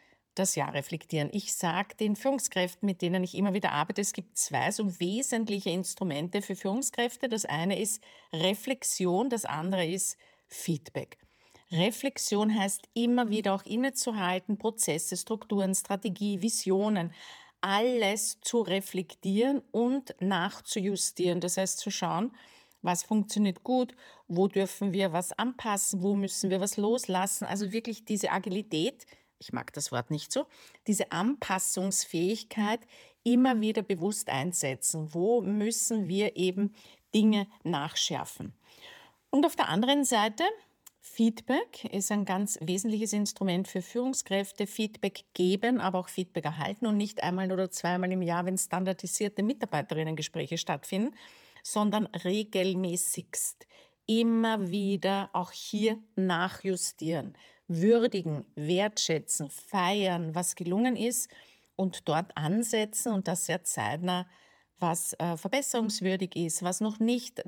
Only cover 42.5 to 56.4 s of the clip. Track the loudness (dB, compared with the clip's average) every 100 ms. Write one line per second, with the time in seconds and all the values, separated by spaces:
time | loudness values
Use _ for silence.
42.5 | -2 -2 -2 0 0 0 0 -2 0 0
43.5 | 0 0 -4 -4 -2 -2 -2 0 -2 -2
44.5 | -4 -4 -2 -4 -2 -4 -4 -8 2 4
45.5 | 4 2 2 2 0 -2 -4 -4 -4 -4
46.5 | -2 -4 -2 0 2 0 -2 -2 0 0
47.5 | 0 -2 -2 0 0 2 0 0 0 0
48.5 | -2 -2 0 0 -2 -4 -2 -2 0 0
49.5 | 0 -2 -2 -2 -2 -2 -2 -4 -6 -4
50.5 | -4 -2 -4 -2 -2 -2 -4 -16 -20 -20
51.5 | -16 -6 0 2 2 -2 -4 -2 -2 0
52.5 | 0 0 0 0 -2 -2 -4 -6 -6 -6
53.5 | -8 -18 -20 -20 _ 0 4 4 4 4
54.5 | 2 0 0 0 2 2 0 -2 -4 -4
55.5 | -8 -6 0 0 0 -4 -2 2 2